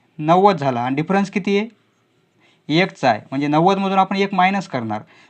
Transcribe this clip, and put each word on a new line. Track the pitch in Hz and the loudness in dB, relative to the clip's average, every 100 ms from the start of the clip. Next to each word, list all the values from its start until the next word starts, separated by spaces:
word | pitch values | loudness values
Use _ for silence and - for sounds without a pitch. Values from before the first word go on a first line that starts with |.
| _ - | _ -6
नव्वद | 151 180 202 170 | 2 4 4 2
झाला | 139 120 | -2 -2
आणि | 123 135 | -2 -4
डिफरन्स | 160 196 196 | -2 -2 -2
किती | 202 190 202 | -4 -2 -2
आहे? | 226 - _ _ _ _ _ _ _ _ - | -2 -10 _ _ _ _ _ _ _ _ -2
एकचा | 156 190 - 131 | 0 0 0 0
आहे, | 107 - | 0 -4
म्हणजे | 135 147 | -4 0
नव्वदमधून | 151 180 196 196 196 | 2 2 2 0 0
आपण | 190 196 | 0 -2
एक | 196 | -2
मायनस | 190 185 196 - | 0 0 0 -4
करणार. | 131 113 107 - _ | -6 -6 -8 -10 _